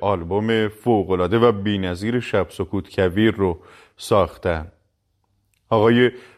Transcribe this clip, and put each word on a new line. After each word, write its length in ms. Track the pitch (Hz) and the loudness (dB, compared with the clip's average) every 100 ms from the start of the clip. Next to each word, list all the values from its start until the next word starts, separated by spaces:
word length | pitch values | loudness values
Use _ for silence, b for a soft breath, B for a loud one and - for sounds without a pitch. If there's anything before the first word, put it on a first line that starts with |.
آلبوم 680 | 101 92 85 98 110 113 107 | -2 -2 -2 -4 0 0 -2
فوق‌العاده 680 | - 123 107 90 90 90 113 | -2 0 0 2 -2 0 2
و 140 | 120 | 2
بی‌نظیر 680 | 101 104 101 92 90 107 120 | 2 -2 -4 -4 -6 -4 -4
شب 260 | - 101 87 | -2 -4 -4
سکوت 440 | - 90 98 - | -6 -6 -8 -6
کویر 400 | - 92 95 110 | -2 0 2 2
رو 260 | 98 95 85 b b b - | 2 -2 -4 b b b -18
ساختن. 760 | - 107 85 - 92 80 80 _ _ _ _ _ _ _ _ _ _ | 0 0 0 -2 -4 -4 -8 _ _ _ _ _ _ _ _ _ _
آقای 420 | 113 113 120 123 B B | 2 4 4 2 B B